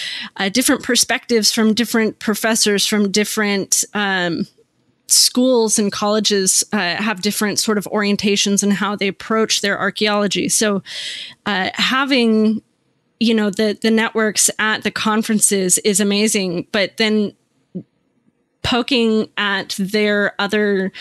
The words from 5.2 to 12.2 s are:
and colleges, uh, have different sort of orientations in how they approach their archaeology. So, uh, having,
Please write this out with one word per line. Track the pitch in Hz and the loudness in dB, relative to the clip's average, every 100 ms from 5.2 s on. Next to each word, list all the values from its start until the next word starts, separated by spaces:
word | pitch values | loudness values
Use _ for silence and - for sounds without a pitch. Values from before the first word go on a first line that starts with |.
| - - 254 247 220 220 | 2 2 2 4 2 0
and | 202 | 0
colleges, | - 208 214 202 202 190 - - | 0 0 0 2 0 2 0 -2
uh, | 208 175 165 | -2 -2 -2
have | 208 185 | -4 -4
different | 202 - 208 - | -4 -2 -2 -2
sort | - 208 | -2 -2
of | - | -2
orientations | 214 202 202 202 196 202 202 | -2 0 0 0 0 0 2
in | 202 | 2
how | 185 202 208 | 0 -2 -2
they | 196 | -4
approach | - - 220 214 - | -6 -4 -2 0 0
their | 202 196 | -2 -2
archaeology. | 196 - 214 208 202 180 - | -4 -2 0 0 0 -2 -2
So, | - 214 196 - - - - - - | 0 0 -2 -6 -10 -10 -12 -14 -12
uh, | - 190 190 | -6 -4 -2
having, | - 208 262 269 269 | -2 -2 0 2 2